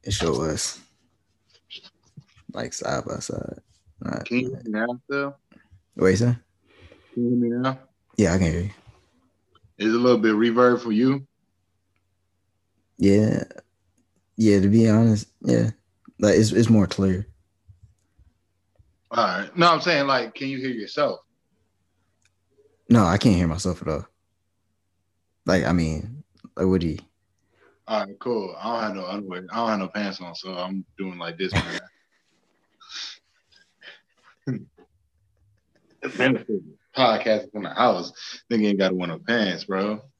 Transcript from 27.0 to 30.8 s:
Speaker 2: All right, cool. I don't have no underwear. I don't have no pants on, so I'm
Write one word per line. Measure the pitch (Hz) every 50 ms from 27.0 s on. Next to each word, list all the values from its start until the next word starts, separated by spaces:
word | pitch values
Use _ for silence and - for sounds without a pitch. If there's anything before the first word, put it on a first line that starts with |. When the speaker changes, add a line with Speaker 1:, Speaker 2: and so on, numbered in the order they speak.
| - _ _ _ _ _ _ _ _ _ _ _ _ _ _ _ _
Speaker 2:
All | - 110 107 101
right, | 98 98 _
cool. | - 127 120 110 98 92 82
I | 78 95 113
don't | 117 117 110
have | 107 98
no | 95 92
underwear. | 90 98 104 101 95 90 90 92 87
I | 101
don't | 107 117 113
have | 110 101
no | 95
pants | 87 - 104 104 98 92 -
on, | 90 87 82
so | - - 95 92
I'm | 90 90 92 98 95